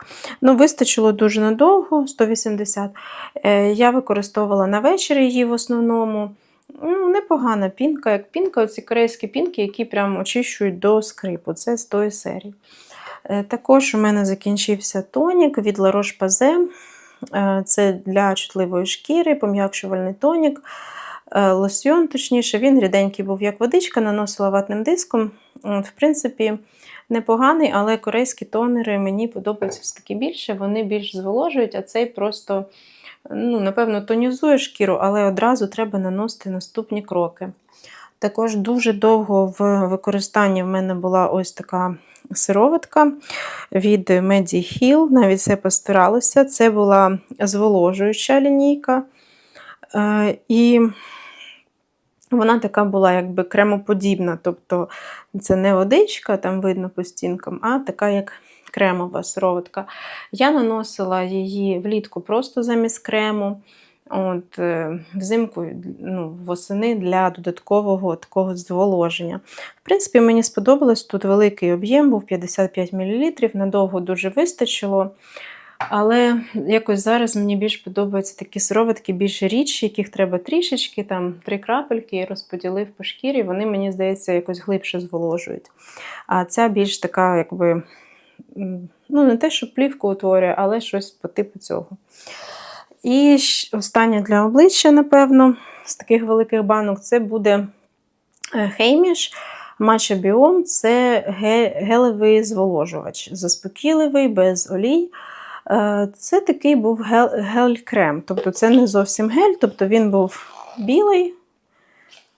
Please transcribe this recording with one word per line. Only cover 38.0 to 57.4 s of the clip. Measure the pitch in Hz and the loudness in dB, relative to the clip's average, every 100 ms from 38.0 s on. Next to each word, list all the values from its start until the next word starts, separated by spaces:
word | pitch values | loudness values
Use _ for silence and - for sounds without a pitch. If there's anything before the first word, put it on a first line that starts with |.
| - _ | -20 _
Також | 208 208 226 214 | -4 -2 -4 -2
дуже | 196 247 233 | -2 0 -2
довго | 208 220 220 208 196 190 185 | 2 2 2 2 0 0 0
в | 202 196 185 | 0 2 0
використанні | 190 202 202 190 214 202 185 | -2 -2 -2 -2 0 2 0
в | 185 | -2
мене | 190 190 180 | -2 -2 -4
була | 185 185 180 | 0 0 2
ось | 185 180 | 0 -4
така | - 190 185 180 175 _ - - | -8 -8 -4 -4 -6 _ -20 -10
сироватка | 185 - 196 254 330 - - 294 294 - - - - - | -4 0 2 2 2 0 2 2 2 -10 -12 -12 -14 -6
від | 190 202 208 180 | 0 2 2 2
Mediheal, | 180 185 196 175 175 175 - 254 294 320 | 2 4 2 2 -2 -4 0 4 4 6
навіть | 262 196 190 | 6 6 4
це | - 202 | 2 0
постаралася. | 190 - - 196 185 233 - 277 269 | 0 -2 2 4 4 4 2 4 4
Це | - 226 | 4 4
була | 208 202 196 190 190 - - | 4 4 6 4 2 -6 -4
зволожуюча | 202 202 214 196 175 190 202 220 - 269 | -2 0 2 4 2 2 -2 -2 2 2
лінійка, | 277 277 277 285 - 262 262 _ _ _ _ - - - - 208 | 4 4 2 2 0 -2 -2 _ _ _ _ -20 -20 -20 -6 -2
е, | 208 214 208 - - | 0 2 0 -2 -2
і | 226 233 240 226 202 - - - - - - _ _ _ _ _ _ - | 2 4 4 2 -2 -16 -20 -20 -20 -20 -20 _ _ _ _ _ _ -4
вона | 247 220 233 | 0 2 2
така | 220 202 | 0 0
була | 202 196 190 | 0 2 4
якби | 180 180 180 | 2 0 -4
кремоподібна, | 180 202 208 202 202 202 196 190 175 165 | -2 2 2 0 -2 -2 0 0 -2 -4
тобто | 180 175 - 180 170 - - - - 196 | -6 -6 -4 -4 -4 -10 -18 -20 -14 -6
це | - 190 | 0 2
не | 190 | 4
водичка, | 190 196 294 415 - - 196 | 2 4 4 4 0 -4 -4
там | 185 190 | -2 -2
видно | 190 185 185 | -2 -2 -6
по | 185 | -8
стінкам, | 180 - 180 185 | -10 -8 -6 -6